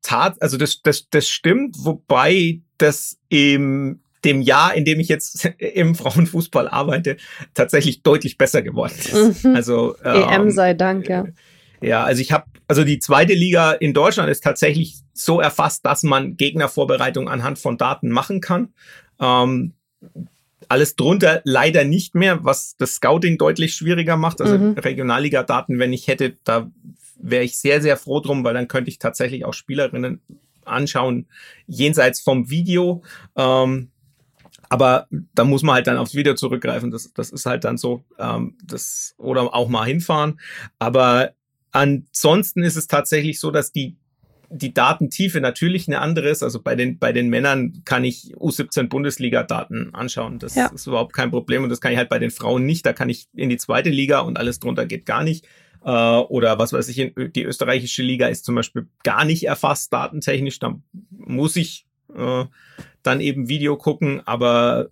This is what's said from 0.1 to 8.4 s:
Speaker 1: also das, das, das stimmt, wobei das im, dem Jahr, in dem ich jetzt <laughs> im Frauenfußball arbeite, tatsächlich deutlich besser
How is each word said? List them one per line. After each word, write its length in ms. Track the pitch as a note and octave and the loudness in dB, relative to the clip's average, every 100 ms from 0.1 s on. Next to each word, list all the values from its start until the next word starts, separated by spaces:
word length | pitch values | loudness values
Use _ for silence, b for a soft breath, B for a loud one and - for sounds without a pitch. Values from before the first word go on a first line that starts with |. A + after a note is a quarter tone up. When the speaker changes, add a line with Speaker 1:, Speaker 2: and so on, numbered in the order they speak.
| A#2+ F#3 - | 0 0 0
Speaker 1:
also 160 | - C3 | -2 0
das, 240 | D3 - | -2 0
das, 280 | D3+ - - | 0 0 0
das 180 | E3 - | 0 0
stimmt, 480 | - E3 A#3 C#4 D3+ | -2 2 2 0 -4
wobei 840 | D3 D#3+ - C3 C#3+ F#3+ E3+ E3 - - | -4 -4 0 2 4 4 2 -2 -10 2
das 400 | D3+ C#3+ - - _ | 2 2 -8 -14 _
im, 680 | D3+ C#3+ C#3 C#3 C#3 C3+ - _ _ | 4 6 4 2 -2 -4 -8 _ _
dem 160 | D3 C3+ | 2 4
Jahr, 340 | B2+ C3+ F3 | 4 6 4
in 100 | E3 | 4
dem 160 | D3 D#3 | 2 2
ich 80 | E3 | 0
jetzt 380 | D3+ - - E3+ | -2 -4 -4 -4
<laughs> 40 | - | -4
im 360 | - F#3+ E3 | -6 0 2
Frauenfußball 760 | E3 A#2+ D3+ E3 E3 E3 C#3 - | 2 2 4 4 2 0 0 0
arbeite, 480 | - D3 D#3+ D3 - B B B | -2 0 -2 -2 -6 B B B
tatsächlich 480 | - B2+ D3+ C3+ - | 0 4 4 2 2
deutlich 360 | D3+ D3+ C3 | 4 4 2
besser 240 | - | 2